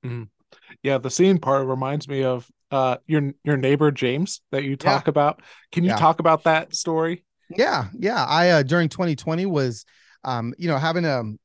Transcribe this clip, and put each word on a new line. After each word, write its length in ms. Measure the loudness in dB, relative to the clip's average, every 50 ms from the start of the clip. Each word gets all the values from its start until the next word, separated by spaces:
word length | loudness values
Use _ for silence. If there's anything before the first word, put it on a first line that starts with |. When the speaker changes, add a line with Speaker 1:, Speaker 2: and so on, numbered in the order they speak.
| -10
Speaker 1:
Mm-hmm. 180 | -10 -10 -10 -12 -14 _ _ _ _ -20 _ _ -20 -20 _ _
Yeah, 140 | 0 0 0
the 120 | 0 -4
scene 280 | 0 4 4 6 6 4
part 280 | 4 2 2 2 2 0
reminds 400 | -2 -2 -2 -4 -4 -4 -6 -4
me 160 | -4 -2 0
of, 240 | 0 -2 -2 -6 _ _ _ _ _
uh, 260 | 0 0 2 2 0 -2 _ -2
your, 240 | 0 0 0 -2 -6 _ _
your 140 | -2 0 2
neighbor, 340 | 2 2 2 4 4 2
James, 500 | 2 2 -2 -2 0 0 -2 -4 -6 -14 _ _
that 120 | -6 -4 -4
you 80 | -4
Speaker 2:
Yeah. 40 | -6 -2
Speaker 1:
talk 300 | 0 0 0 0 0 0
about. 340 | 0 2 2 0 0 _ _ -20 -20 -20 _ _
Can 120 | -4 -2 0
you 80 | 0
Speaker 2:
Yeah. 60 | 2 4
Speaker 1:
talk 220 | 4 4 4 4
about 240 | 2 2 2 4 2
that 320 | 2 2 2 0 -2 -8
story? 480 | -6 -4 -2 -2 -2 -2 -2 -4 -8 _ _ _ _ _ _
Speaker 2:
Yeah, 380 | -2 0 0 0 0 -2 -4 -6 -8 -6
yeah. 280 | -4 -2 -2 -2 -2
I, 240 | 0 2 2 4 4
uh, 140 | 4 4 4
during 260 | 2 0 0 0 0
twenty 260 | -2 -4 -4 -4 -4
twenty 300 | -4 -4 -6 -4 -4 -4
was, 400 | -2 -2 -2 -2 -2 -4 -8 -14 _ _ _ _ _ _ _ _
um, 300 | -6 -6 -4 -6 -8 -8 _
you 100 | -4 -2
know, 100 | -2 0
having 280 | 0 0 0 0 0
a 180 | 0 -2 -2 -4 -6 -10 -12 _